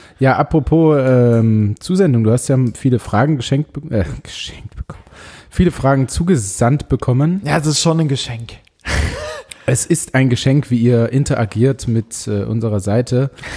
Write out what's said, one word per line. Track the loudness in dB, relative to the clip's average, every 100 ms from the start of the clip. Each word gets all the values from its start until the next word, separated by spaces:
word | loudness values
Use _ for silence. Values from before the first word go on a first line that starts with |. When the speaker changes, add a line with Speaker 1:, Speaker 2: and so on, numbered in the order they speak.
| -16 _
Speaker 1:
Ja, | 0 2
apropos, | 2 0 2 2 4 4
ähm, | 4 4 4 4 4 2 0 -2
Zusendung, | -2 0 2 2
du | 2
hast | 0 2
ja | 0 0 -2
viele | 0 0
Fragen | 0 0 0 0
geschenkt | -2 -2 -2
be-, | -10 -6 -2
äh, | -2 -6
geschenkt | -14 -14 -14 -14 -18 -14
bekommen. | -14 -16 -20 -20 -20 -20 -8
Viele | 0 0
Fragen | 2 0 2 0
zugesandt | -2 0 0 0 0 2 2 0
bekommen. | -2 0 0 0 0
Speaker 2:
Ja, | -2 -2
das | 0
ist | 0
schon | 0 0
ein | 0
Geschenk. | -2 -6 -10 -12 -18 _ _
<laughs> | -6 -2 -2 -4 -10 -12 -16 -10 -2
Speaker 1:
Es | -2 0
ist | -2 0
ein | 0 2
Geschenk, | 2 2 0 2
wie | 2
ihr | 4 4 2
interagiert | 0 0 0 -2 2 0 0 -2
mit, | -2 -4 -8 -6
äh, | -4
unserer | -2 -4 -2 -2
Seite. | 0 0 0 0 -2 -6 -10